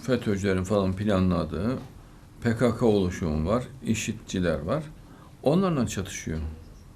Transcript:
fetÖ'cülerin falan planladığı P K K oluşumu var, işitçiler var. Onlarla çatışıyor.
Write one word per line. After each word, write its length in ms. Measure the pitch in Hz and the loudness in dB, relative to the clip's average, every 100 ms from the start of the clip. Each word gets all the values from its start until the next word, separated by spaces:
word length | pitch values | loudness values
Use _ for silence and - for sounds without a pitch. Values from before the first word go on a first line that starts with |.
fetÖ'cülerin 600 | - 123 117 101 98 92 | -2 0 0 0 2 0
falan 300 | 92 104 95 | 2 2 2
planladığı 840 | 92 107 95 92 87 80 78 104 131 - - - - - - | 0 0 4 4 2 0 -2 -2 -4 -8 -16 -20 -20 -20 -4
P 160 | 117 113 | -2 2
K 200 | 123 120 | 2 4
K 80 | 120 | 4
oluşumu 640 | 104 92 90 87 76 80 | 4 2 0 -2 0 0
var, 140 | 117 127 - - | 0 -2 -8 -2
işitçiler 760 | 110 - 110 - 98 87 76 | -2 -2 -6 -4 0 0 0
var. 240 | 76 139 156 - - - - - | -2 -4 -4 -14 -20 -20 -20 -4
Onlarla 440 | - 165 190 156 113 | 2 2 2 2 0
çatışıyor. 520 | - 92 - - 80 78 78 - - - | -2 -6 -8 -6 -4 -6 -8 -16 -20 -20